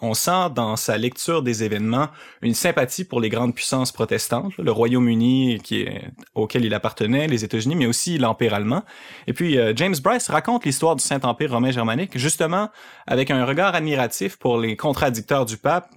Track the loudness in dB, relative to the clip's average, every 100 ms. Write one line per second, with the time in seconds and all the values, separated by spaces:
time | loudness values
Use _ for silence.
0 | -4 -2 0 2 0 0 -2 -2 0 0
1 | 0 -4 -2 0 0 0 0 0 0 0
2 | 0 -4 -20 -4 -2 0 2 2 0 -2
3 | -4 -2 0 0 -2 -2 -2 -2 -2 -2
4 | -2 -2 -2 -2 -4 -4 -2 2 2 4
5 | 4 4 4 4 2 0 -4 -4 -4 -8
6 | -14 -18 -10 -4 -2 0 0 0 -4 -2
7 | 0 0 2 -2 -2 -2 -2 0 0 0
8 | -2 0 0 2 0 0 0 -2 -4 -18
9 | -20 -14 -8 -2 0 2 2 2 0 0
10 | 0 0 0 -2 0 -2 0 2 2 2
11 | 0 0 0 0 0 2 2 0 0 -2
12 | -4 -2 -2 0 0 0 -2 -8 -20 -16
13 | -2 0 2 2 2 2 2 2 0 0
14 | 0 -2 -6 -2 0 2 0 -2 -2 2
15 | 0 0 0 0 0 -2 0 0 -2